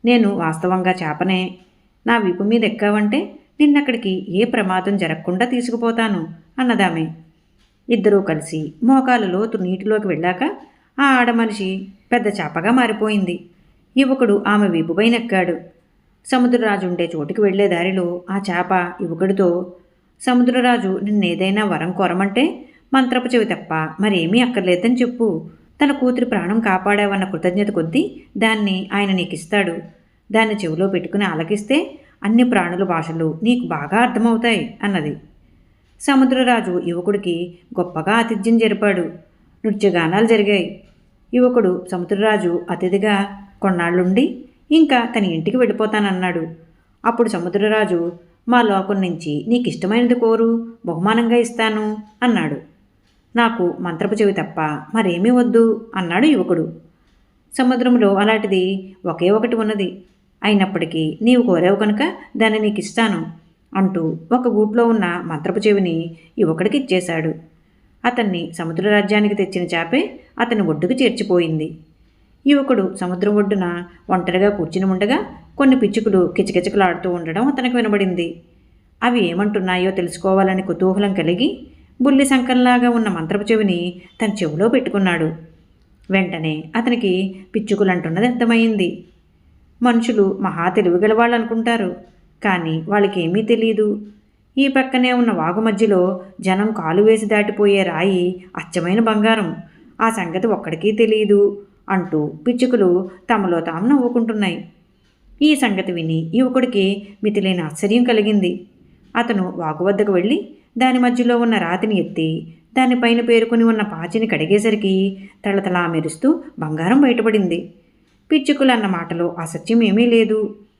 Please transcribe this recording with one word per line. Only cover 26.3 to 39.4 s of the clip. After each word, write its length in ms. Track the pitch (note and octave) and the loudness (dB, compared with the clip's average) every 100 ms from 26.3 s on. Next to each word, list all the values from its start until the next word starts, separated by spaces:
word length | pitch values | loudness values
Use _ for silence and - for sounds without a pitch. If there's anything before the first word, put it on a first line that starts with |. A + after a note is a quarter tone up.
| G3+ F3 A3+ | -2 0 0
కాపాడావన్న 640 | A3 F#3 G3+ G#3 G3+ G3 | 0 0 2 2 2 0
కృతజ్ఞత 440 | F#3+ E3+ F3+ F#3 G#3 | -2 -2 -2 0 -2
కొద్దీ 540 | G3 E3 A#3+ G4+ - - G3+ | -2 -2 -2 -2 -8 -14 -2
దాన్ని 520 | A3+ A3 G3+ F#3 - | 0 0 -2 -2 -4
ఆయన 180 | G3+ G3+ | -2 0
నీకిస్తాడు. 640 | F#3 E3+ F3+ - G#3 F3+ E3 - _ _ _ _ | -2 -2 -8 -4 -2 -2 -4 -12 _ _ _ _
దాన్ని 240 | A3 A3 G3+ | 0 0 -2
చెవిలో 320 | F3+ D#3+ F#3+ | -4 -2 -2
పెట్టుకుని 380 | F#3 F3+ G3+ G3 | -2 -4 -2 -2
ఆలకిస్తే 720 | D#3+ D#3+ G#3 G#3 C#4+ - - _ _ | -4 -4 -4 0 -2 -2 -12 _ _
అన్ని 260 | G3+ A#3 B3 | 0 2 4
ప్రాణుల 340 | G#3+ F3 F3+ | 2 0 -2
భాషలు 560 | F#3+ E3 D#3+ D#3+ D#3+ D#3 | -2 -2 -4 -4 -4 -2
నీకు 220 | A3 B3 A#3+ | 0 0 -2
బాగా 320 | D#3 C#3+ G#3 | -6 -2 0
అర్థమవుతాయి" 800 | B3 B3 A#3 A3+ A#3 G#3 D3+ - | 0 0 0 0 0 -2 -4 -6
అన్నది. 340 | G3+ G3 D3+ - - _ _ _ _ _ _ _ | -4 -2 -4 -8 -14 _ _ _ _ _ _ _
సముద్రరాజు 800 | - C4+ C4 B3+ B3+ A#3 F3+ F3 E3+ | 2 4 4 4 2 2 0 -4 -4
యువకుడికి 720 | E3+ F3+ G3+ F#3 E3+ F3 - _ - | -4 -2 -2 -2 -6 -6 -12 _ -6
గొప్పగా 320 | F3+ D#3+ D#3+ | -4 -4 -2
ఆతిథ్యం 460 | A3+ A#3 G#3+ G3+ A3+ | 0 0 -2 2 2
జరిపాడు. 440 | A3 G3+ G#3 F3+ E3 - _ _ | 2 2 0 0 -4 -10 _ _